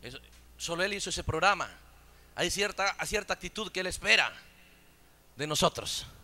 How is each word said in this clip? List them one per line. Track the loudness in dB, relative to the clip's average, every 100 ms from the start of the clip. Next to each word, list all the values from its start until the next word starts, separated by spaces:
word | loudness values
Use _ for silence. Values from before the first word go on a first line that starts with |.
Eso, | -14 -16 -18 -20 -20 -10
solo | -4 0
Él | 0
hizo | -2 -4
ese | -4
programa. | -2 2 4 4 -2 -8 -20 -20 -20 -20 -18 -2
Hay | -2
cierta, | 0 -2 2 0 0
hay | -2
cierta | -2 -2
actitud | -4 -4 -6 -6
que | -4
Él | -4
espera | -2 4 6 4 -2 -20 -20 -20 -20 -20 -20 -20 -20 -20 -6
de | -2
nosotros. | 4 4 2 -6 -6 -8 -16